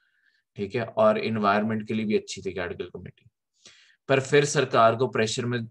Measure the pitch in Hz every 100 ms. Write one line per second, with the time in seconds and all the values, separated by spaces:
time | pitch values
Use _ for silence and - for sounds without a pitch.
0 | _ _ _ _ _ - 98 123 113 -
1 | 107 107 - 110 101 104 110 110 104 110
2 | 107 104 - 95 95 90 87 85 87 -
3 | 90 - _ _ _ _ - _ _ _
4 | - 135 - 147 143 151 123 120 113 113
5 | 127 117 110 - 120 117 113